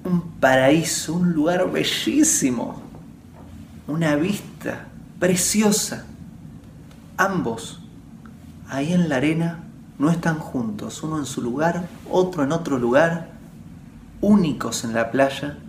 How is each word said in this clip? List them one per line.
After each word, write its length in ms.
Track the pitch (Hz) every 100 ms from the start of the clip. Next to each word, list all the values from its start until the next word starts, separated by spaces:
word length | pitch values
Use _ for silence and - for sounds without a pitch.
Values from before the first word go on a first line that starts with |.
Un 180 | 185 175 165 -
paraíso, 760 | 131 131 131 160 160 - - 170
un 180 | 180
lugar 380 | 160 151 180 143
bellísimo, 1120 | 151 - - - 277 311 - 139 120 92 - - - - - - - - - - - -
una 280 | 151 165 147
vista 760 | 175 208 - - - - - - - -
preciosa. 880 | 180 180 - 208 214 - - - - - - - - - - - - - - -
Ambos, 640 | 190 185 120 113 - - - - - - - - - - -
ahí 240 | 135 147
en 160 | 180 165
la 60 | 135
arena, 480 | 147 165 170 165 - - - -
no 140 | 151
están 260 | 170 170 156
juntos, 640 | - 131 113 104 110 -
uno 160 | 156 156
en 80 | 131
su 160 | -
lugar, 460 | 120 127 165 175 180 - -
otro 360 | 180 185 165
en 80 | 135
otro 260 | 165 165 135
lugar, 540 | 120 131 165 170 - - - - - - - - - -
únicos 600 | 202 208 165 123 117 -
en 100 | 117
la 160 | 113 113
playa 480 | 131 135 131 147 147